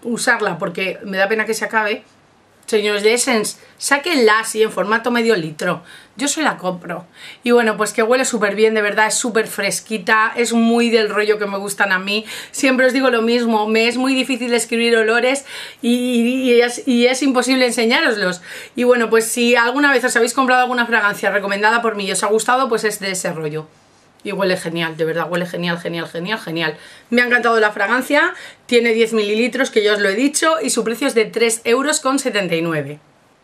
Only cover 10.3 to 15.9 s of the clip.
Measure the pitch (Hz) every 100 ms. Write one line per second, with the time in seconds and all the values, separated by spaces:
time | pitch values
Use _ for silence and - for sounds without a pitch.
10.3 | 226 226 233 226 233 233 226 208 202 208
11.3 | 208 208 196 202 - 202 185 196 208 214
12.3 | - - - 269 254 254 254 262 240 226
13.3 | 247 233 214 214 220 226 240 262 262 254
14.3 | 254 247 233 226 226 233 226 220 233 247
15.3 | 277 - - - - 233